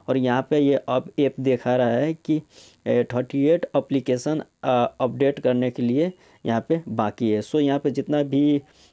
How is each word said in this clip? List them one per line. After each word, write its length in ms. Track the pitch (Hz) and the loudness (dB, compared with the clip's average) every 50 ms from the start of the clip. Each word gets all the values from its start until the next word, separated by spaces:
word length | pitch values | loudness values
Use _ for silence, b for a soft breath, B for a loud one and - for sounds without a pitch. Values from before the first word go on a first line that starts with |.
| B B | B B
और 80 | 131 | -2
यहाँ 300 | 135 127 127 123 131 135 - | 0 0 0 0 0 -2 0
पे 80 | 156 151 | 0 2
ये 160 | 143 139 139 131 - - | 2 2 2 0 0 -2
अब 220 | 127 127 127 - - - | -4 -4 -4 -4 -4 -2
ऐप 140 | 143 131 - - | -2 -2 -2 -2
दिखा 360 | 131 135 127 123 - 120 123 | -2 0 0 0 0 0 0
रहा 120 | 127 123 120 | 2 2 2
है 260 | 117 123 143 160 160 | 0 0 0 -2 -4
कि, 280 | 160 - - 156 156 151 B B B B B B B - | -6 -4 -4 -4 -4 -4 B B B B B B B -4
ए, 180 | - 120 123 117 | -2 0 0 0
थर्टी 420 | - 120 123 131 127 - 139 139 | 0 -2 -4 -4 -4 -2 0 2
एट 200 | 147 170 - - - - | 2 2 0 0 -2 -2
एप्लीकेशन, 640 | 143 131 - 143 135 123 - 123 123 - 147 156 156 - _ _ _ - | -2 -2 0 -2 -2 0 0 -2 -2 -2 -4 -4 -4 -6 _ _ _ -2
अ, 320 | 139 123 120 120 - - - | 0 2 2 2 0 -2 -2
अपडेट 400 | 131 120 110 123 139 139 139 143 | -4 -4 -2 0 0 0 0 0
करने 300 | - 127 123 123 127 123 | 0 0 0 2 0 -2
के 120 | 120 - 123 | -2 -2 -2
लिए 300 | 120 123 143 165 185 180 b b b b b b | 0 0 0 0 -2 -4 b b b b b b
यहाँ 200 | - 117 117 - - | -2 -2 0 0 0
पे 140 | 165 165 165 - | -2 -2 -2 -4
बाकी 420 | 113 113 110 104 - - 120 110 | -2 -2 -2 -2 -2 -2 0 0
है। 100 | 107 107 | 0 0
So, 160 | 104 - - | 0 0 0
यहाँ 220 | 151 143 139 139 139 | 2 2 2 2 0
पे 120 | - 147 | 0 -2
जितना 320 | 120 139 - - 147 147 143 | -2 -4 -4 -2 0 0 0
भी 400 | 139 147 147 147 147 147 139 139 b b b b b | 0 0 2 2 4 2 0 -2 b b b b b